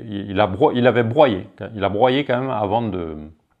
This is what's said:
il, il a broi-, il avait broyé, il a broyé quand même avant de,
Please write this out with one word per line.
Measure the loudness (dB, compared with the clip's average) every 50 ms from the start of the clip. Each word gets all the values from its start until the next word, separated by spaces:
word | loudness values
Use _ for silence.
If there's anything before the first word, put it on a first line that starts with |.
| -12
il, | -10 -10 -10 -8 -4
il | 0 2
a | 2
broi-, | 2 2 2 2 2 4
il | 4 2
avait | 4 4 4 2
broyé, | 2 4 4 4 4 4 -2 -6 -10 _ -14 -14 -12 -6
il | -2
a | -2 -2
broyé | 0 2 2 2 2 0 -2
quand | -2 -2 -4
même | -2 -4
avant | -4 -4 -2 -2 -2 -2
de, | -2 -2 -6 -6 -6 -8 -10 -12 -14 -18 -20 _ _ _ _ _